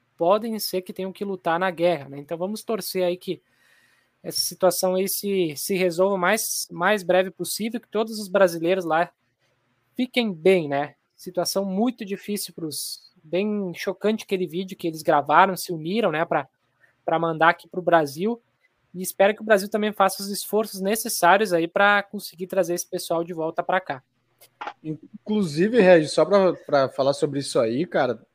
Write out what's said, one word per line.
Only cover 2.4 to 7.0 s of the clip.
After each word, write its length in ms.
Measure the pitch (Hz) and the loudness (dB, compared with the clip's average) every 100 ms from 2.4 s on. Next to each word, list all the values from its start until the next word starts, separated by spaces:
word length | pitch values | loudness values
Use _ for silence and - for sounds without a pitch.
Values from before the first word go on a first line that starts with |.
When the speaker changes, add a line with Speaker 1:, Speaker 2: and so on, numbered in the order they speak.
| 190 214 | -6 -8
Speaker 1:
torcer 400 | - 214 - 185 | -6 -6 -6 -2
aí 140 | 180 180 | -2 -2
que 240 | - 165 _ _ _ _ _ _ _ _ | -6 -10 _ _ _ _ _ _ _ _
essa 160 | 170 - | -8 -6
situação 560 | - 175 185 - 185 185 | -6 0 2 2 0 0
aí 140 | 196 | -2
se, 460 | - 202 190 165 139 | -4 -2 0 -2 -4
se 180 | - 185 | -4 0
resolva 400 | 185 165 190 196 | 0 2 2 2
o 20 | |
mais, 520 | 175 170 - - - | 0 0 -2 -6 -8
mais 320 | 170 185 214 | -2 0 2